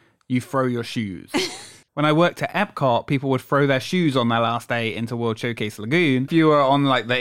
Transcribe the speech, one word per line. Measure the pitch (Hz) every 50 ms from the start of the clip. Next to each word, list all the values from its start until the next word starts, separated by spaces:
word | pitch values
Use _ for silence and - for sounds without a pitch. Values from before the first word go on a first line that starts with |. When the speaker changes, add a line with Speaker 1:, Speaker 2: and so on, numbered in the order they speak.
| _ _ _ _ _ -
Speaker 1:
you | 127 123
throw | - - - 135 131
your | 127 123 117 113
shoes. | - - 123 110 98 90 - - -
Speaker 2:
<laughs> | - 349 381 339 - - - - - - _ _ -
Speaker 1:
When | 147 147
I | 156
worked | 151 160 175 175 - -
at | - -
Epcot, | - 180 208 - - - 147 131 117 104 -
people | - 147 131 139 135
would | 131 127
throw | - - 147 139 143 139
their | 135 127
shoes | - - 185 180 170 147 127
on | 135 117 117
their | 117 117
last | 117 113 117 117 - -
day | 123 117 113 113 87
into | 104 117 110 127
World | 117 117 113 110 -
Showcase | - 120 113 - 110 107 - -
Lagoon. | 104 113 151 175 175 143 131 127 135
If | -
you | 170 160 160 156
were | 151 147
on, | 139 131 139 143 139
like, | 139 131 123 104
the | 117 123 127